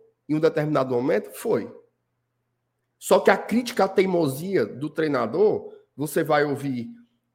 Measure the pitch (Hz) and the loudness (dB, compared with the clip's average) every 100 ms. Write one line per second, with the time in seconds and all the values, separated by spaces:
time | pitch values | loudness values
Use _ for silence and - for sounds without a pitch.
0 | _ _ - 151 156 156 151 147 131 120 | _ _ -4 0 2 2 0 0 0 0
1 | 135 208 208 - 233 127 95 - - _ | 0 -2 -4 -8 -2 -2 -4 -12 -20 _
2 | _ _ _ _ _ _ _ _ _ _ | _ _ _ _ _ _ _ _ _ _
3 | - 202 208 190 - 226 247 - 190 202 | 2 4 4 2 2 -2 -2 0 0 2
4 | 190 175 147 131 185 175 110 113 151 160 | 2 2 0 -2 -2 0 -2 -4 -8 -4
5 | 156 135 113 151 214 120 - - _ - | -2 0 0 2 2 2 -6 -20 _ -8
6 | 151 175 151 147 147 139 139 123 117 - | -4 -2 2 2 2 -2 -4 -6 -8 -14
7 | _ _ _ | _ _ _